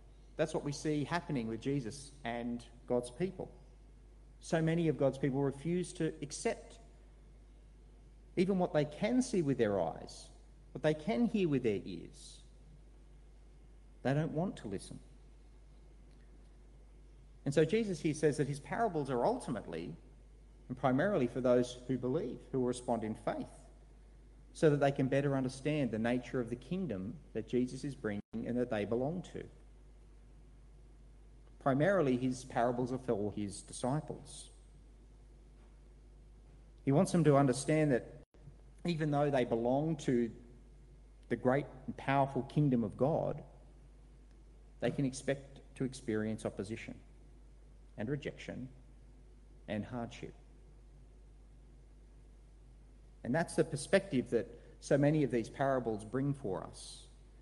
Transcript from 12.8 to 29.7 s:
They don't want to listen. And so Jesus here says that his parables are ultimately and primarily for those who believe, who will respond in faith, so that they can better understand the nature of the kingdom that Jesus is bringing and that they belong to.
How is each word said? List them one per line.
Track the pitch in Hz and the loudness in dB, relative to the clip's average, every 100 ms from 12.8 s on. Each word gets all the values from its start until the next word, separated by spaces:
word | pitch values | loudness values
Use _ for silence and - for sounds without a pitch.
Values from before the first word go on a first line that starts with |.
| - - - - - - - - - - - - | -20 -20 -20 -20 -20 -20 -20 -20 -20 -20 -20 -6
They | 120 | 0
don't | 143 156 | 0 0
want | 147 185 - | -2 -4 -4
to | - | -8
listen. | - - - - - - - - - - - - - - - - - - - - - - - - - - - | -8 -8 -16 -18 -20 -20 -20 -20 -20 -20 -20 -20 -20 -20 -20 -20 -20 -20 -20 -20 -20 -20 -20 -20 -20 -20 -8
And | - | 0
so | 143 | 4
Jesus | 156 220 214 180 | 4 4 0 -2
here | 165 | -2
says | 143 156 135 | 2 2 2
that | 143 | 0
his | 143 | -2
parables | - 190 233 165 135 | -6 -2 0 0 -2
are | 123 | 2
ultimately | 143 254 - 113 90 82 82 165 - - - - - - - | 2 0 -4 -6 -6 -8 -8 -12 -18 -20 -20 -20 -20 -20 -12
and | 127 | 0
primarily | 135 127 185 196 120 | 2 2 2 2 0
for | 131 | 2
those | 127 123 120 - - | 4 6 4 -4 -4
who | 127 | -2
believe, | 123 147 233 208 - | 0 -2 -2 -8 -6
who | 135 | 0
will | 123 | 0
respond | 123 - 113 | 0 -2 -2
in | 107 | -2
faith, | 107 - 302 - - - - - - - - - - - | -4 -4 -4 -8 -14 -20 -20 -20 -20 -20 -20 -20 -20 -20
so | - 160 | 4 4
that | 143 | 6
they | 139 | 4
can | 139 135 | 4 2
better | 135 143 135 | 2 2 0
understand | 127 - 151 151 127 | -2 -2 -2 0 0
the | 107 | 0
nature | 117 127 123 135 | 2 0 0 -4
of | 113 | -4
the | 120 | -8
kingdom | - 185 175 98 95 - - | -6 -6 -4 -4 -6 -10 -10
that | 113 110 | -8 -2
Jesus | 123 127 135 | 0 0 -4
is | 147 | -8
bringing | 135 107 104 - | -6 -4 -4 -6
and | 113 120 120 | -8 -4 -2
that | 120 | -2
they | 107 | -2
belong | 101 117 131 180 156 | -2 -2 -2 -4 -8
to. | - - - - | -12 -14 -18 -20